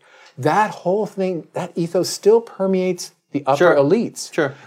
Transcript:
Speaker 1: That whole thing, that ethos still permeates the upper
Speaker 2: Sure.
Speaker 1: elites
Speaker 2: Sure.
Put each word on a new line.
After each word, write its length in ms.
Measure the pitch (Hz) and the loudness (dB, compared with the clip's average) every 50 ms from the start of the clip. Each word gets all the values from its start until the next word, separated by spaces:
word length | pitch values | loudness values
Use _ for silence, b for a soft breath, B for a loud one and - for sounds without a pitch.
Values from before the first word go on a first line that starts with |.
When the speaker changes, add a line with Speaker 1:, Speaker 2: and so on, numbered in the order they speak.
| b b b b b b b b | b b b b b b b b
Speaker 1:
That 320 | 127 151 165 202 214 196 | -2 0 0 0 0 -2
whole 380 | - - - 180 190 214 208 196 | -4 -6 -4 -2 -2 -2 -2 -6
thing, 400 | - 190 190 185 180 156 - _ - | -6 -6 -4 -4 -4 -6 -10 _ -10
that 180 | - 175 - - | -10 -10 -8 -6
ethos 340 | 190 165 165 170 185 170 - | -6 -6 -2 -2 -2 -2 -2
still 300 | - - - 202 226 233 | -6 0 2 4 4 4
permeates 760 | 226 - - - 190 190 190 185 185 185 180 180 - - _ _ _ _ | 2 -2 -8 -6 -2 -2 0 0 0 -2 -4 -6 -8 -16 _ _ _ _
the 120 | - 143 139 131 | -8 -6 0 0
upper 100 | 139 139 | 2 4
Speaker 2:
Sure. 180 | 175 175 - | 4 4 6
Speaker 1:
elites 560 | 143 139 143 190 240 214 - - - - - | 4 4 4 2 2 0 -4 -8 -12 -16 -10
Speaker 2:
Sure. 220 | - - 151 135 135 - - | -4 -2 -2 -2 -4 -10 -12